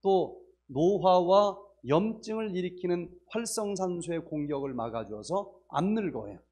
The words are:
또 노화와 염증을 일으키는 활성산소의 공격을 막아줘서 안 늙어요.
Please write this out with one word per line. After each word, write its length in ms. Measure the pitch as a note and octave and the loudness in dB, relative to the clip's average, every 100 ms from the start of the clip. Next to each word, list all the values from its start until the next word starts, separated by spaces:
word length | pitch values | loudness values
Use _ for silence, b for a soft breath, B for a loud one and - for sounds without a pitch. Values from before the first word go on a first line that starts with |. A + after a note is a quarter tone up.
또 380 | G3 F#3+ D#3 - - _ _ | 4 2 2 -6 -20 _ _
노화와 920 | C3 E3+ G3+ F3 F3+ F3 G3 G#3 F#3 - _ B2 | 2 2 4 6 6 6 6 6 0 -14 _ 2
염증을 680 | D3 G#3+ A3 - A3 A3 F3+ | 2 2 -4 -8 -6 -4 -2
일으키는 540 | F3+ F3+ F3+ F3 E3+ - _ | -4 -4 -2 -2 -4 -12 _
활성산소의 960 | A3 A#3 - G#3 G3 F#3 F3 D#3 E3 | -6 -4 -4 -4 -2 -4 -4 -4 -6
공격을 500 | E3 D#3 D3 C#3+ C#3 | -6 -6 -4 -4 -4
막아줘서 800 | B2 A#2 A2+ A2 G#2+ G#2+ F#3 G3+ - _ | -6 -6 -6 -8 -10 -6 -6 -6 -14 _
안 260 | C#3 F3+ | -4 0
늙어요. 440 | A3 G3 B2+ G#2 G2 _ | 0 -2 -6 -10 -14 _